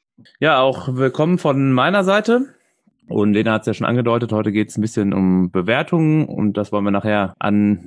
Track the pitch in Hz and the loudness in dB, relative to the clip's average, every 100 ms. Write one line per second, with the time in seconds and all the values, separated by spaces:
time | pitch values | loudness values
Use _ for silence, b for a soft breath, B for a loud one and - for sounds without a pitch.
0 | _ _ b - 151 135 131 - 135 127 | _ _ b -2 0 2 2 0 -4 -2
1 | 131 143 160 180 156 135 135 127 147 202 | -2 0 0 0 0 0 2 2 2 2
2 | 190 202 214 240 277 _ _ _ _ _ | 2 0 2 0 -2 _ _ _ _ _
3 | - 107 104 104 113 110 113 104 - 120 | -6 0 2 2 2 0 -2 -4 -2 0
4 | 120 117 113 107 107 104 104 - 107 113 | 0 -2 -2 -2 0 -2 -2 -4 -4 -2
5 | 101 98 92 92 90 92 90 127 165 170 | -2 0 2 2 0 -2 -2 -2 0 0
6 | 156 156 - - 107 101 101 104 101 98 | 2 0 -2 -2 -2 -2 -4 -2 0 0
7 | 107 104 95 - 104 104 104 95 | 0 0 -2 -4 -2 2 2 0